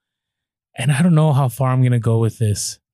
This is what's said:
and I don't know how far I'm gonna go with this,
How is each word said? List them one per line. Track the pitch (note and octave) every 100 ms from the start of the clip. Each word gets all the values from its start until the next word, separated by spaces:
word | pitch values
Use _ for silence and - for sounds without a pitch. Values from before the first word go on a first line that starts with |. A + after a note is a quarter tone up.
| _ _ _ _ _ _ _ -
and | C#3
I | C3+
don't | F3+ D#3
know | D#3
how | C3+ B2+
far | - C3
I'm | B2+
gonna | B2+ A#2+
go | A#2 A2+
with | A2+ -
this, | G#2+ G2 - - _